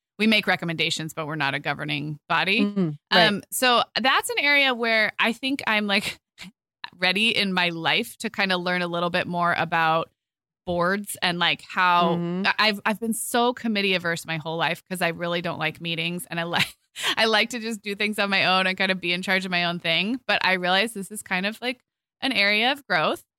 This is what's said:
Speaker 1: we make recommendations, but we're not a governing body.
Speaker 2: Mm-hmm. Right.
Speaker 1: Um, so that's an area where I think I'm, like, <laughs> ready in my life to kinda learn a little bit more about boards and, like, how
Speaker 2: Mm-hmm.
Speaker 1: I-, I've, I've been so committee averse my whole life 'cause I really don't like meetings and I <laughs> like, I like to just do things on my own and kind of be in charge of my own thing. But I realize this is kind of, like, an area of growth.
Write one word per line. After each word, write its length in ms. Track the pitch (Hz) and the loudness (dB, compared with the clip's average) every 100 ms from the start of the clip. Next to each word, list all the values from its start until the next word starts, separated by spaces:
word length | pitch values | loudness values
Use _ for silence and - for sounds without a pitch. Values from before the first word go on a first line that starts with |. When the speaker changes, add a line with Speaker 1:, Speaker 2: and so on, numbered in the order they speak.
| _ - | _ 0
Speaker 1:
we 80 | 220 | 4
make 220 | 214 202 | 4 2
recommendations, 640 | 180 170 160 160 - 160 | 0 -2 -2 -2 -2 -6
but 140 | - 151 | -6 -6
we're 80 | 156 | -2
not 180 | 139 | -2
a 60 | 143 | -2
governing 580 | 151 143 147 147 147 151 - | -4 -4 -4 -4 -6 -10 -2
body. 340 | 165 170 208 | 0 2 2
Speaker 2:
Mm-hmm. 280 | 202 202 175 147 _ | 2 2 -2 -2 _
Right. 120 | 220 220 | 4 4
Speaker 1:
Um, 160 | 202 - | 2 -4
so 300 | - 254 233 - - | 0 2 4 2 0
that's 280 | 247 320 453 | 2 2 0
an 100 | 453 | -2
area 340 | 294 285 277 | 2 4 2
where 380 | 240 233 226 214 - | 0 0 0 0 0
I 120 | 208 | -2
think 300 | 226 262 277 - | 0 -4 -2 0
I'm, 180 | 214 208 | 0 2
like, 320 | 196 - - _ - | 0 -2 -8 _ -20
<laughs> 140 | 180 - _ _ - 175 | -20 -20 _ _ -20 -2
ready 360 | 180 185 226 | 0 2 2
in 180 | - 196 | 0 0
my 160 | 185 175 | 0 0
life 480 | 165 160 - 240 - | 0 0 0 0 -6
to 120 | 220 | -8
kinda 280 | - 196 185 | -2 0 0
learn 240 | 175 180 | 0 0
a 60 | 175 | 0
little 220 | 170 175 | 0 0
bit 180 | 180 - | 0 -2
more 260 | 175 170 - | 0 0 0
about 540 | 165 165 160 160 - _ _ _ _ _ - | 0 0 2 2 -2 _ _ _ _ _ -6
boards 500 | 175 170 202 202 - | -2 0 0 -4 -4
and, 160 | 185 175 | -4 0
like, 240 | 170 147 | 0 0
how 540 | - - 180 175 170 170 | -4 0 4 4 4 2
Speaker 2:
Mm-hmm. 300 | 170 180 196 | 0 0 0
Speaker 1:
I-, 80 | - 214 | 2 2
I've, 120 | 202 | 2
I've 160 | 220 208 | -2 -2
been 140 | 226 | -2
so 380 | 214 - 240 240 | -4 -2 2 2
committee 400 | 247 233 202 196 | 0 -2 0 0
averse 320 | 185 170 165 - | 0 0 -4 -4
my 120 | 160 | -6
whole 180 | 156 165 | -4 -2
life 260 | 151 170 - | -2 -2 -8
'cause 100 | 185 | -4
I 60 | 170 | -2
really 320 | 165 170 175 | -2 -4 -4
don't 180 | 175 160 | -4 -4
like 200 | 156 156 | -4 -6
meetings 460 | 170 165 165 175 - | -6 -4 -4 -6 -8
and 120 | 170 | -8
I 20 | |
<laughs> 20 | |
like, 320 | 170 165 - - _ - - 277 | -4 -2 -4 -6 _ -8 -4 0
I 100 | 226 | 2
like 240 | 214 226 | 2 0
to 80 | 247 | -2
just 220 | 220 220 | -6 -8
do 120 | 208 | -8
things 240 | 202 214 214 | -4 -4 -2
on 120 | 202 | 0
my 160 | 196 160 | 2 2
own 200 | 185 185 | 2 2
and 100 | 190 | 0
kind 140 | 190 | 0
of 100 | 185 | 0
be 120 | 175 | -2
in 100 | 175 | -2
charge 220 | 185 190 | 0 -2
of 60 | 190 | 0
my 140 | 180 | 0
own 140 | 175 175 | 0 -2
thing. 420 | 170 165 190 254 - | 0 0 0 -2 -2
But 180 | 185 | 0
I 100 | 180 | 2
realize 380 | 185 180 190 226 | 2 2 2 2
this 180 | 202 185 | -4 -10
is 120 | 214 | -12
kind 240 | - 185 196 | -6 -4 -2
of, 120 | 220 | -4
like, 180 | 240 254 _ _ _ _ | -6 -8 _ _ _ _
an 120 | 180 | -2
area 400 | 202 202 208 233 | 2 2 4 2
of 140 | 277 - | 0 0
growth. 360 | 180 165 339 - | 0 2 -2 -8